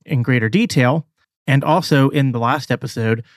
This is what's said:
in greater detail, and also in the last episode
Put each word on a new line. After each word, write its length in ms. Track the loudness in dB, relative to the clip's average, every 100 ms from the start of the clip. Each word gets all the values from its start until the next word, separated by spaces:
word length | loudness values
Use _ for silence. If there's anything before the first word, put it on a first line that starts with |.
| -4
in 160 | -2
greater 260 | 0 0 2
detail, 580 | 0 0 2 2 0 -4 _ _ _ -2
and 160 | 0
also 460 | 2 0 2 2 2
in 240 | 2 -2
the 80 | -2
last 300 | -2 -2 -4
episode 540 | -6 -6 -4 -2 -2 -6